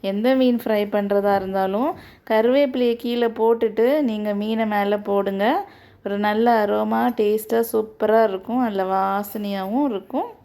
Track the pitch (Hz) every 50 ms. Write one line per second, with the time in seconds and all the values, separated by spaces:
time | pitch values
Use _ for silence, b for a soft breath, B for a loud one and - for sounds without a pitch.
0 | - 196 196 202 220 254 269 262 262 254 240 233 - - 220 208 208 208 208 208
1 | 202 202 202 202 196 202 202 196 190 190 190 196 190 190 196 208 254 311 - B
2 | B B B B B - 226 220 220 240 254 285 285 277 262 254 247 240 233 240
3 | - 240 240 240 240 233 226 226 220 226 233 226 226 220 202 214 226 247 285 311
4 | 294 240 220 208 214 208 208 202 208 214 220 220 226 214 214 208 202 202 208 202
5 | 208 202 202 202 196 196 196 196 202 226 302 381 392 B B B B B B B
6 | _ 196 202 202 208 208 214 220 233 240 233 220 208 202 208 214 214 214 226 226
7 | 233 247 240 - 214 208 214 214 214 - 233 226 233 226 - 220 214 220 - _
8 | 220 214 220 226 226 214 190 185 - - 226 254 254 226 202 196 190 185 190 190
9 | 190 196 196 202 208 208 - 220 208 202 196 196 190 190 214 262 294 277 220 190
10 | 196 - - 277 392 480 440 - _